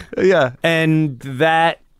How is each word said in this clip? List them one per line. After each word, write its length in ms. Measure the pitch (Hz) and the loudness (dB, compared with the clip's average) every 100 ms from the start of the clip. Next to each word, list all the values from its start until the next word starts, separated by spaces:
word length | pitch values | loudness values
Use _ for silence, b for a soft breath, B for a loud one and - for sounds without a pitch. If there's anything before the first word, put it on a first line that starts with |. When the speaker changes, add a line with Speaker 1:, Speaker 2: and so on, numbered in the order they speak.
| - - | -10 0
Speaker 1:
Yeah. 360 | 190 175 127 127 | 2 2 0 -2
Speaker 2:
And 560 | 165 165 160 156 156 120 | -2 0 2 0 0 -6
that, 600 | 135 131 160 160 165 156 _ _ | -10 -2 0 2 0 -2 _ _